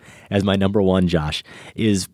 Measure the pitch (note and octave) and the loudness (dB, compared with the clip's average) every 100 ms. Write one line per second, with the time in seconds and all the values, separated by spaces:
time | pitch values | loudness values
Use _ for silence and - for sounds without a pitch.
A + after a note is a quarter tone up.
0 | - - - G2+ G2 G2 G2 G#2 F#2+ F#2 | -20 -20 -4 -2 0 2 0 2 2 2
1 | F2+ E2+ D2+ - - - - - A2 G2 | 2 0 -2 -6 -10 -20 -14 -4 0 0
2 | F2+ | -4